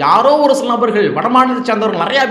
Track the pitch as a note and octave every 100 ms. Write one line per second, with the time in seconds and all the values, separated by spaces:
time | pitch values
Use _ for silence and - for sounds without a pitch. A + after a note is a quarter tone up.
0 | C#3+ G3+ C4 D4 D4 C4+ A#3+ A#3+ A#3 G#3
1 | D#3+ D3 A3+ B3+ B3+ B3 A#3+ G#3+ G#3+ F3
2 | E3+ C4+ B3+